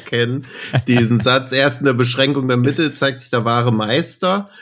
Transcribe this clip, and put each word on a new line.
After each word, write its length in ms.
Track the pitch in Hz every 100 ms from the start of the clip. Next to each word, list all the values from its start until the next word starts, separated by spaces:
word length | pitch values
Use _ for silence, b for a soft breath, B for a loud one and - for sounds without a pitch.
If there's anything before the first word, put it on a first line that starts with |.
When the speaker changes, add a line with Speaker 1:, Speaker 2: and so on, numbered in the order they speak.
Speaker 1:
<laughs> 40 | -
Speaker 2:
kennen, 380 | 120 120 135 B B B 127 -
diesen 320 | 120 113 120
Satz, 320 | 123 131 131
„Erst 280 | 131 139 139
in 60 | 139
der 80 |
Beschränkung 540 | 120 123 131 135 143 131
der 100 | 123
Mittel 360 | 123 143 156 -
zeigt 240 | 139 131
sich 100 | -
der 160 | 120 113
wahre 260 | 120 120
Meister.“ 760 | 110 107 135 170 - 185 196 202 B